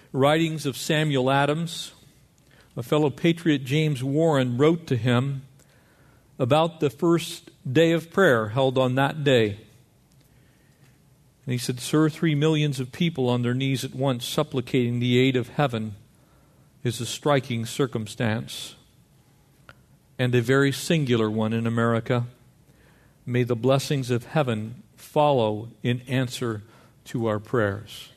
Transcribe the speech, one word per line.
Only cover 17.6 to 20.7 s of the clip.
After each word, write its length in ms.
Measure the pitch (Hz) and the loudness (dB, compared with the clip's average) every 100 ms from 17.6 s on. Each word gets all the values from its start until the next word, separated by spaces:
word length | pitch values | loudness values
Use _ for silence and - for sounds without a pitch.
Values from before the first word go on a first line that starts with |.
| 113 | -6
circumstance, 1080 | - 135 117 110 - 117 110 131 - - - _ _ _ _ _ _ _ _ - - _ _ _ - | -4 -4 -4 -8 -4 -4 -4 -6 -12 -14 -18 _ _ _ _ _ _ _ _ -20 -20 _ _ _ -4
and 160 | 127 | 0
a 60 | 123 | 2
very 320 | 113 135 139 | 2 4 2